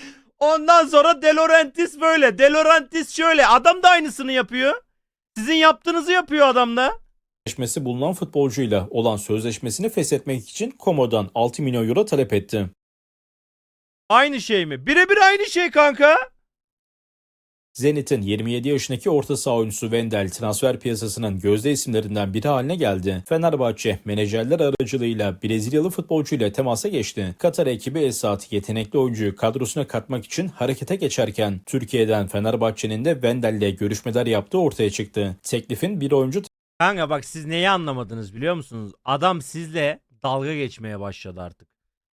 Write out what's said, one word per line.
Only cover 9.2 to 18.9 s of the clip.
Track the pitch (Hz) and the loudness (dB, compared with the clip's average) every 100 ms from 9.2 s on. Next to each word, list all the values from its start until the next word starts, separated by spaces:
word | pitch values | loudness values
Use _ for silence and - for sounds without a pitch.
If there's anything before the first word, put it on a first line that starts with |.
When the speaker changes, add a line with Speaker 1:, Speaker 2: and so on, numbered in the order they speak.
| - 107 117 113 123 107 214 | -4 -4 -4 -6 -8 -6 -4
Speaker 2:
feshetmek | 220 151 139 - 131 - | -2 -2 -2 -2 -6 -8
için | - 226 - | -8 -8 -4
Como'dan | - 160 123 110 98 | -2 0 2 0 -2
altı | - 117 - | -2 -2 -2
milyon | 143 123 113 | -4 -2 0
euro | 139 | 0
talep | 208 143 123 | 0 0 0
etti. | 104 92 110 92 - _ _ _ _ _ _ _ _ _ _ _ _ _ | 0 -2 -6 -6 -8 _ _ _ _ _ _ _ _ _ _ _ _ _
Speaker 1:
Aynı | 226 285 277 | 4 4 0
şey | - 208 165 | -2 0 0
mi? | 135 135 | -6 0
Birebir | 311 370 415 | 4 6 6
aynı | 381 392 415 | 6 4 -2
şey | - 349 | -2 0
kanka. | 294 294 285 285 330 508 _ _ _ _ _ _ _ _ _ _ _ _ _ _ - | 4 4 6 6 6 2 _ _ _ _ _ _ _ _ _ _ _ _ _ _ -2
Speaker 2:
Zenit'in | 131 147 135 131 | 0 0 0 -2
yirmi | 101 104 113 | 0 -2 -2
yedi | 120 123 | -2 0
yaşındaki | 143 - | -2 -2